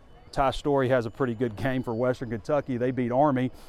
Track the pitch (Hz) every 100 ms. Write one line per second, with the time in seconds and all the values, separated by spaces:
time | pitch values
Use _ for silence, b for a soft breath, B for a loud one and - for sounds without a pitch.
0 | - - - - 135 - 147 139 123 127
1 | 113 - 131 113 123 98 131 131 123 113
2 | 127 127 120 113 - 147 139 123 123 127
3 | 120 123 151 127 127 -